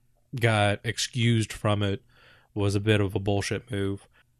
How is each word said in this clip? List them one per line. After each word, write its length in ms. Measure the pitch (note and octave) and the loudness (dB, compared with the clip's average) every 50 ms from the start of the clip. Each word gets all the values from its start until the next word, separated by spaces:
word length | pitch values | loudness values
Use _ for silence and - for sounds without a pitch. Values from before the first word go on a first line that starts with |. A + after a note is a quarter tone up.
| _ _ _ _ _ _ - C3 | _ _ _ _ _ _ -6 -2
got 400 | A2 A#2 A2 G#2 G#2 G#2 G2+ - - | 0 2 2 2 2 2 0 0 -4
excused 680 | A2+ G#2 - - - - B2 A#2 A#2 A#2+ A2+ G#2+ - - | -6 -6 -4 -6 -6 -2 0 2 4 4 2 0 -2 -4
from 300 | - - G#2+ G#2 G2+ G#2 | -4 -2 0 0 2 0
it 200 | G2 G2 G2 - _ _ - - - - _ _ _ _ | 0 -2 -4 -8 _ _ -20 -20 -20 -20 _ _ _ _
was 220 | G#2 G2+ G2+ G2 | -2 0 0 0
a 40 | G#2 | 2
bit 200 | G2+ A2 G#2+ G2+ | 2 2 2 2
of 160 | G2+ F#2+ G2 | 2 0 -2
a 20 | G#2 | -2
bullshit 500 | G2 G#2 G2+ G2+ G2 - A2 G2 - - | -2 0 0 0 -2 -2 -6 -6 -6 -6
move. 380 | G#2 G2 G2 G2 G2 G2 - _ _ _ _ _ _ _ | -6 -4 -4 -4 -4 -6 -10 _ _ _ _ _ _ _